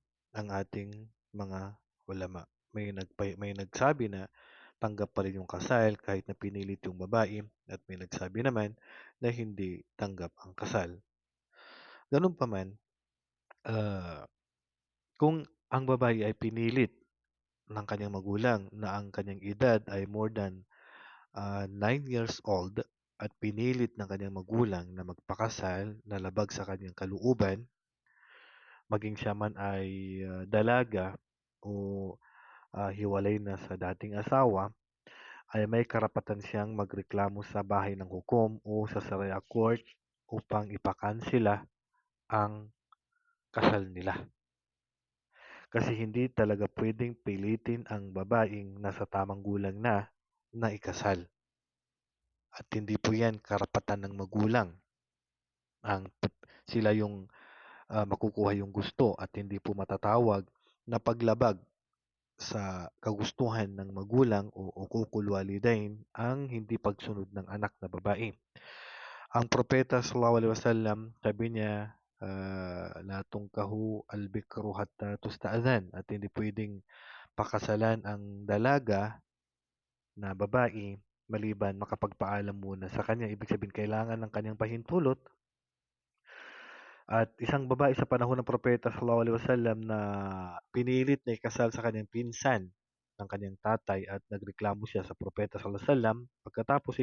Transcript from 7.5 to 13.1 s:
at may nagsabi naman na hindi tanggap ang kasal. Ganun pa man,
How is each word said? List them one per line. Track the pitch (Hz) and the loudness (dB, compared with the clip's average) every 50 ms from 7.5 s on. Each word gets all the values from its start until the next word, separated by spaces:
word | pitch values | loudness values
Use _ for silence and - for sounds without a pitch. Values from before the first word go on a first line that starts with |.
| - _ _ - | -16 _ _ -16
at | 95 92 - | -16 -14 -14
may | - 95 90 92 | -14 -12 -12 -12
nagsabi | - - - 92 92 95 110 123 | -10 -8 -8 -8 -4 -4 0 0
naman | 135 120 110 107 104 113 - _ - - - - - _ _ 120 | 0 2 2 0 -2 -4 -10 _ -20 -20 -20 -20 -20 _ _ -2
na | 117 | -2
hindi | 117 117 113 110 101 95 98 92 87 - - _ _ | -2 -2 -4 -6 -6 -6 -6 -6 -6 -10 -12 _ _
tanggap | - 104 98 98 90 87 82 - _ - | -6 -6 -6 -6 -6 -8 -10 -10 _ -20
ang | 92 92 - | -20 -12 -8
kasal. | 107 95 120 107 90 85 87 90 - _ _ _ _ _ _ _ _ _ _ - - - - - - - - - - _ | -6 -2 -2 -2 -2 -2 -8 -14 -20 _ _ _ _ _ _ _ _ _ _ -20 -20 -20 -20 -20 -20 -20 -20 -20 -6 _
Ganun | 139 143 175 185 170 | 2 4 4 2 2
pa | - 135 120 | 0 -2 -2
man, | 104 95 92 95 104 - _ _ _ _ _ _ | -2 -4 -6 -6 -10 -16 _ _ _ _ _ _